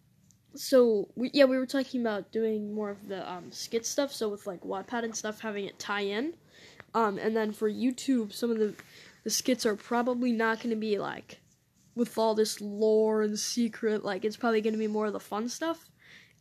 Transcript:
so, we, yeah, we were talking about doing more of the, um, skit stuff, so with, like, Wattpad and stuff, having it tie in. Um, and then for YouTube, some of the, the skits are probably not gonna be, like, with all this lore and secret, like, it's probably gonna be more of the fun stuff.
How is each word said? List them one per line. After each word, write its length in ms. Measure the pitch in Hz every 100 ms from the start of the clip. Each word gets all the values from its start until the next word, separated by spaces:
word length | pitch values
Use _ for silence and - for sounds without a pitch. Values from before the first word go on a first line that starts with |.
| _ _ _ _ _ 277
so, 560 | - 262 240 208 - -
we, 140 | 247
yeah, 120 | 285 269
we 120 | 262
were 80 | 262
talking 360 | 277 262 254
about 300 | 233 202 -
doing 420 | 220 226 214 208
more 160 | 214 208
of 180 | 202 202
the, 220 | 190 -
um, 220 | 180 165
skit 340 | - - 226 233
stuff, 260 | - 277
so 160 | - 220
with, 180 | 202 208
like, 140 | 175
Wattpad 420 | 185 190 196 240
and 120 | 226 220
stuff, 260 | 214 214
having 240 | 220 202 196
it 120 | -
tie 220 | - 202
in. 340 | 202 208 302 339 _ - - - -
Um, 240 | 220 220 202
and 160 | 220 220
then 160 | 214
for 180 | 214 220
YouTube, 640 | 208 247 254 - 254 208
some 160 | - 240
of 60 | 226
the, 180 | 214 - - - - -
the 60 | 220
skits 360 | - - 240 233
are 100 | 214
probably 560 | - 240 240 247 247
not 300 | 226 226 226
gonna 140 | 240 220
be, 220 | 214 202
like, 440 | 143 - - - _ _ _ _ _ 233
with 220 | 233 -
all 160 | 226 214
this 260 | 214 -
lore 600 | 208 202 220 214 220 214
and 140 | 214 214
secret, 640 | - - 233 - 226 214 -
like, 180 | 190 214
it's 120 | 208
probably 240 | 240 220
gonna 160 | 220 214
be 100 | 220
more 200 | 214 214
of 60 |
the 60 | 196
fun 300 | - 208 240
stuff. 400 | - 320 330 - _ - - - _